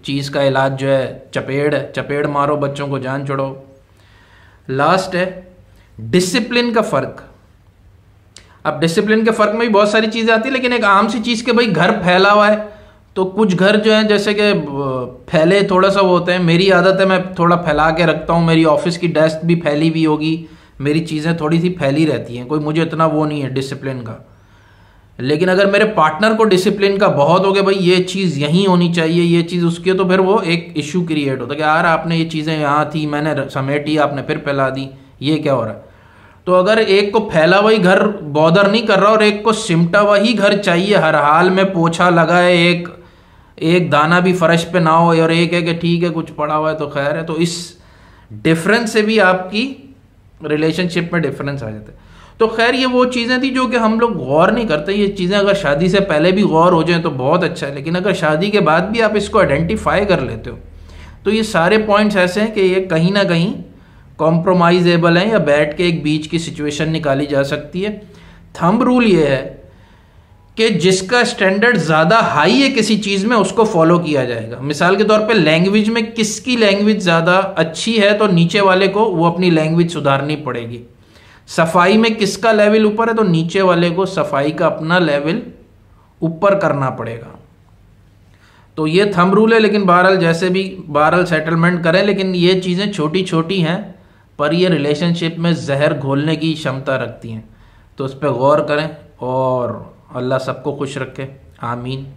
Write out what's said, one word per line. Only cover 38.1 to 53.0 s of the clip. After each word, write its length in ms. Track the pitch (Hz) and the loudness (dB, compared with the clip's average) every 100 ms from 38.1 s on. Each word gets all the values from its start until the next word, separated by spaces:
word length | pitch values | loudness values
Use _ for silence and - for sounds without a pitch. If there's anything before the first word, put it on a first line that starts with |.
| - 151 147 160 185 202 | -4 -4 0 4 4 4
नहीं 160 | 220 220 | 2 2
कर 120 | 190 | 2
रहा 120 | 202 | 4
और 120 | 220 | 4
एक 200 | 208 208 | 2 2
को 100 | 226 | -2
सिमटा 460 | 214 - 165 170 202 | -2 0 0 2 2
हुआ 180 | 208 202 | 4 2
ही 160 | 214 | 2
घर 240 | 214 196 202 | 2 2 2
चाहिए, 380 | 196 175 196 196 | 0 0 2 2
हर 200 | 160 151 | 2 2
हाल 340 | 143 160 180 | 4 4 4
में 240 | 185 190 | 2 0
पोछा 360 | 180 165 165 180 | 0 -2 2 2
लगा 280 | 170 160 175 | 4 2 4
है, 200 | 180 175 | 4 4
एक, 300 | 170 170 170 - - - _ - _ - | 2 0 -4 -14 -20 -20 _ -20 _ -6
एक 280 | 160 180 151 | 0 2 2
दाना 300 | 147 151 175 | 2 2 2
भी 140 | 185 | 2
फर्श 300 | 180 165 170 | 2 2 2
पे 160 | - 180 | 0 0
ना 120 | 165 | 2
हो, 300 | 165 170 165 | 4 4 2
और 100 | 165 | 2
एक 220 | 165 170 | 2 0
है 80 | 170 | -2
कि 120 | 170 | -2
ठीक 300 | 170 170 170 | -4 -2 0
है 60 | 175 | -2
कुछ 200 | 160 156 | -4 -8
पड़ा 260 | - 147 151 | -6 -4 -2
हुआ 140 | 156 | -2
है 60 | 151 | -4
तो 120 | 143 | -6
खैर 300 | 143 139 160 | -4 -4 -4
है, 80 | 160 | -6
तो 100 | 160 | -2
इस 420 | 170 - - - - - - - _ | -2 -4 -14 -20 -20 -20 -20 -20 _
डिफरेंस 600 | 107 160 165 185 226 226 | -4 0 0 2 0 0
से 80 | 220 | -2
भी 180 | 214 220 | 0 2
आपकी 760 | 185 185 - 208 269 - - - _ _ _ - 156 | 2 2 -2 -4 -4 -8 -20 -20 _ _ _ -14 -6
रिलेशनशिप 640 | 151 160 165 180 175 170 | -2 0 0 -2 -2 -2
में 80 | 175 | -2
डिफरेंस 420 | 147 131 139 139 | -2 -4 -8 -6
आ 60 | 110 | -8
जाता 220 | 107 104 | -12 -16
है। 220 | - - - - - | -20 -20 -20 -20 -2
तो 80 | 220 | -2
खैर 280 | 220 233 262 | 2 0 0
ये 100 | 262 | 0
वो 200 | 247 | 2